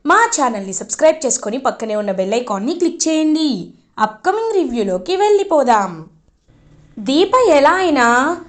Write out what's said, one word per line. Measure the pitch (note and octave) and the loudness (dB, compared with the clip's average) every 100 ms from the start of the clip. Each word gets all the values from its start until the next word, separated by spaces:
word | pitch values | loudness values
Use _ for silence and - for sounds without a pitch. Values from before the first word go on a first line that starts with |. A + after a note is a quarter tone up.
| D4 | 0
మా | G4 | 2
ఛానల్ని | A4+ F#4+ C4 G#3+ G3 | 2 0 -2 -2 -8
సబ్స్క్రైబ్ | F#3 G#3 - D#4 D#4 B3+ | -10 -8 0 2 2 -2
చేసుకొని | A3 G#3+ B3 | -4 -4 -4
పక్కనే | C4 G3+ A3 G#3+ | -4 -4 -4 -4
ఉన్న | G#3 | -4
బెల్ | F#3 F#3 | -4 -2
ఐకాన్ని | A3+ B3 G3+ A3 | -2 -4 -6 -4
క్లిక్ | F4 E4+ E4+ D#4+ | -2 -4 -2 -2
చేయండి. | D#4 D#4 D#4 D4+ G#3 E3+ - _ - | 0 0 0 0 -4 -8 -18 _ -4
అప్కమింగ్ | G#3+ - F4 G#4 A4+ | -4 -2 -2 -2 0
రివ్యూలోకి | G#4 D4 A#3 G3+ F#3 F#3 F#4 | 0 -2 -2 -2 -4 -2 0
వెళ్ళిపోదాం. | G#4 G4+ G4 D#4 B3+ A3 F#3+ E3 D#3 _ _ _ _ _ _ _ _ - | 2 2 2 2 2 2 0 -8 -16 _ _ _ _ _ _ _ _ -12
దీప | G#3 C#4 G4 B4 A#4 | -2 0 2 4 4
ఎలా | D4 C#4+ | 6 4
అయినా | F4+ F#4 C#4+ A#3+ A#3+ C#4+ E4+ | 4 2 2 4 4 2 -2